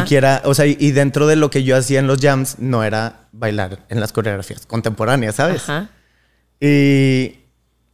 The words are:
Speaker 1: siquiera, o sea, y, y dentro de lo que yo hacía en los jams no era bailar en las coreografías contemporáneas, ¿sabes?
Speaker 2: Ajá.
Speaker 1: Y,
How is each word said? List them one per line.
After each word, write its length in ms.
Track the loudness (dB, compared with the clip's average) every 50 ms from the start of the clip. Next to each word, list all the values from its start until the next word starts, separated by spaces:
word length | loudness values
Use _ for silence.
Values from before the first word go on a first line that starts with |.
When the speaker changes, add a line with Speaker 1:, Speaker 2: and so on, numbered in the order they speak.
Speaker 1:
siquiera, 400 | 2 2 2 4 4 4 2 2 0
o 80 | 0 2
sea, 100 | 2 2
y, 100 | 2 2 2
y 120 | 2 2
dentro 360 | 2 2 0 0 0 0 2 2
de 80 | 2
lo 140 | 2 2 0
que 120 | 0 0 0
yo 140 | 2 2 2
hacía 220 | 2 2 0 0
en 80 | 2 2
los 120 | 0 2
jams 380 | 2 2 2 2 -2 -4 -6 -8
no 260 | -4 -2 -2 0 0
era 440 | -2 -2 -2 -4 -6 -8 -12 _ _
bailar 540 | _ -6 -4 -4 -2 -4 -4 -6 -8 -14 -14 -6
en 100 | -4 -4
las 120 | -4 -4
coreografías 540 | -4 -4 -4 -4 -4 -6 -8 -12 -14 -16 -14
contemporáneas, 720 | -8 -6 -4 -4 -4 -4 -2 -2 0 0 0 -2 -4 -2
¿sabes? 260 | -2 -2 -2 -2 -4 -4
Speaker 2:
Ajá. 260 | -6 -8 -8 -8 -10 _ _ _ _ _ _ _ _ _ _ _ _ _ -4
Speaker 1:
Y, 760 | 0 2 2 4 4 4 4 4 2 2 2 0 -2 -4 -8 _ _ _ _ _ _ _ _ _ _ _